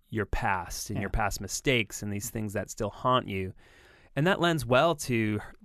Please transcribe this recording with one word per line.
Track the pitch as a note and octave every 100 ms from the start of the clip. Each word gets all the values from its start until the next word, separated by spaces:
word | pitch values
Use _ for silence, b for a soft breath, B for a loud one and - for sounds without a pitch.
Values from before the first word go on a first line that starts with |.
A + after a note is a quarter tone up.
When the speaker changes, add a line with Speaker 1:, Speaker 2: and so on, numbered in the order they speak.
| -
Speaker 1:
your | G#2+ G2+
past | - A2+ F#2+ F2 - -
and | G#2
Speaker 2:
Yeah. |
Speaker 1:
your | G2
past | - G#2 -
mistakes | G2 - D3 B2+ G#2 -
and | G#2
these | G2+ -
things | A2+ G#2+
that | G2+ F#2+
still | - G#2
haunt | - B2+ B2+ -
you. | G2 F#2+ - b b b b b -
And | E3
that | G3+
lends | E3+ E3 A#2
well | B2+ E3 D#3
to | - A#2 G#2+ G#2 - -